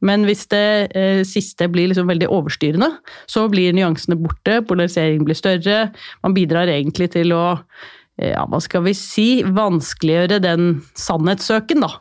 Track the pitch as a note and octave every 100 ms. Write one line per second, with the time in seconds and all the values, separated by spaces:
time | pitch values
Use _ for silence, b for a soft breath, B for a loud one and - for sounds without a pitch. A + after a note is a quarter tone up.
0 | G3 G3+ G#3 G#3 - G#3 G#3 G#3 G3 F#3+
1 | F#3+ F#3+ F#3+ G#3 - - F3 E3+ F3+ F#3
2 | F3+ E3+ F3+ F#3+ D3+ - D3+ D#3+ C#4+ D#4
3 | B B - A3 A3 G3+ F3+ F3+ F3+ D#3+
4 | - E3+ E3 - - A3+ A3 F3+ F3 F3
5 | D#3+ D#3 D3+ D#3+ G3 F3+ F#3+ G#3 A3 B
6 | B B F#3+ F#3+ E3 E3+ F3 C#3+ C#3+ D#3+
7 | F3 F3 E3+ E3+ F3 E3 - B B B
8 | B - - - - D3 - F3+ F3 G3
9 | - - A3 B3+ F#3+ F#3+ G#3 E3+ - -
10 | D#3+ E3 F3+ G#3 F#3 E3+ F3 D#3 - -
11 | - E3 E3 G3 - A3 A3 D4+ E3+ -